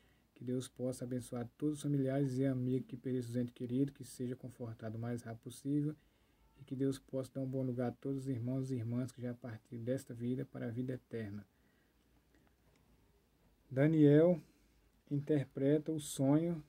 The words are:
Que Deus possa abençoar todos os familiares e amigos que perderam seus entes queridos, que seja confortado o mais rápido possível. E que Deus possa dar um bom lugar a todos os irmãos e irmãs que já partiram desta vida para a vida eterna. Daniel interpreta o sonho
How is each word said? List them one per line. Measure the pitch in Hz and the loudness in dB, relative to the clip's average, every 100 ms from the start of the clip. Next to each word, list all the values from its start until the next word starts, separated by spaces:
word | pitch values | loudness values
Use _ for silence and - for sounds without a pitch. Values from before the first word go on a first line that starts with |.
| _ _ _ - | _ _ _ -12
Que | |
Deus | 120 127 123 | -4 -4 -4
possa | - 123 127 123 | -6 -6 -4 -4
abençoar | 123 117 123 117 - | -6 -6 -6 -8 -4
todos | 147 151 | -2 -2
os | |
familiares | 147 143 131 135 139 127 | 0 2 2 2 2 2
e | 135 | 2
amigos | 127 123 127 - | 2 0 0 -2
que | 131 | -8
perderam | 135 127 | -4 -2
seus | 120 120 | -2 -2
entes | 123 | -2
queridos, | - 123 127 139 - | -4 -4 0 0 -2
que | |
seja | 120 - 123 127 | -14 -8 -6 -6
confortado | 123 - 120 113 113 113 | -10 -10 -10 -8 -8 -6
o | |
mais | 117 120 | -4 -4
rápido | 117 117 | -6 -12
possível. | 123 - 139 147 147 151 _ _ _ _ _ _ | -12 -10 -2 0 -2 -4 _ _ _ _ _ _
E | |
que | 131 131 | -12 -2
Deus | 135 135 | 0 -2
possa | - 131 123 | -4 -6 -6
dar | 135 | -6
um | 131 | -4
bom | 131 | -2
lugar | 131 123 123 | -2 0 -2
a | |
todos | 120 139 135 | -2 -6 -4
os | 131 | -2
irmãos | 123 120 135 131 | -2 -2 -2 -2
e | 127 | -4
irmãs | 113 120 123 | -2 -2 -4
que | - | -6
já | 123 | -8
partiram | 123 123 110 - 120 | -8 -10 -12 -12 -8
desta | 117 135 135 | -2 -2 -4
vida | 117 120 127 | -6 -4 -4
para | 135 131 123 | -4 -8 -6
a | |
vida | 117 127 | -4 -4
eterna. | 127 - 117 104 104 101 _ _ _ _ _ _ _ _ _ _ _ _ _ _ _ _ _ _ _ _ _ _ | -6 -8 -8 -8 -10 -14 _ _ _ _ _ _ _ _ _ _ _ _ _ _ _ _ _ _ _ _ _ _
Daniel | 127 151 160 147 147 175 170 - _ _ _ _ _ _ | 4 4 8 10 10 8 6 -2 _ _ _ _ _ _
interpreta | 143 147 151 131 - 139 151 151 | -4 0 0 0 -2 2 2 2
o | 160 | -4
sonho | 147 - 135 151 170 165 | -6 0 4 4 2 -2